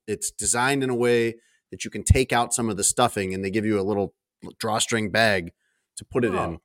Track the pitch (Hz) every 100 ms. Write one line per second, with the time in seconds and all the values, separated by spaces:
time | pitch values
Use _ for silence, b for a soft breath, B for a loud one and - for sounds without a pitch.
0 | - 104 - - 107 120 127 139 131 123
1 | 120 120 117 113 b b _ - 107 104
2 | 95 139 127 120 117 - 113 95 98 -
3 | 123 - 95 95 98 107 107 104 95 107
4 | 95 - _ _ 92 - 113 110 - 113
5 | 107 104 113 98 85 - _ _ _ -
6 | - 135 120 92 82 80